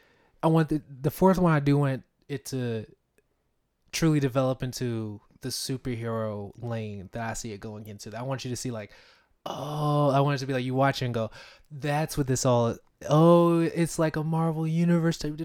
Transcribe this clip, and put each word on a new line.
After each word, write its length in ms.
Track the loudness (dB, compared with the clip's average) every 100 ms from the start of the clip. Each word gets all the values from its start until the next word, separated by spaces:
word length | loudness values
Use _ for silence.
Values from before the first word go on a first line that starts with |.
| _ _ _ _
I 40 | 0
want 220 | 2 0
the, 140 | -4 -6 -6
the 80 | -6
fourth 300 | 4 4 6
one, 120 | 4
I 80 | 4
do 160 | 4 2
want 260 | 2 -2 -8 _ -12
it 160 | -10 -6
to 380 | -4 -4 -4 -8 -18 _ _ _ _ _ _ _ _ _
truly 280 | 0 2 2
develop 420 | 2 0 0 -2
into 580 | -6 -6 -4 -4 -6 -10 -16 _
the 80 | -10
superhero 1000 | -8 -6 -6 -6 -6 -4 -4 -4 -6 -10 -10
lane 480 | -8 -6 -6 -10 -12
that 140 | -10 -8
I 60 |
see 200 | -8 -10
it 60 | -12
going 280 | -12 -14 -14
into. 280 | -16 -14 -10
I 60 |
want 240 | -8 -6 -6
you 60 |
to 40 | -6
see, 120 | -6
like, 220 | -8 -12 -18 -20 _ _ _ -10
oh, 600 | -8 -6 -2 0 4 4
I 80 | 4
want 160 | 2 0
it 40 |
to 60 | -2
be 80 |
like, 100 | -4
you 120 | -2 2
watch 260 | 2 2
it 40 | -2
and 80 |
go, 180 | -2 -4 -8 -20 -20 _
"That's 460 | -8 -2 -2 -2 -2
what 100 | 0
this 180 | 2 4
all, 300 | 4 2 -2 _ _ 2
oh, 500 | 6 8 8 6 4
it's 360 | 2 0 -2 0
like 160 | 0 0
a 80 |
Marvel 440 | -2 0 0 0 -2
Universe 500 | 2 4 4 2 0
type." 160 | -4 -6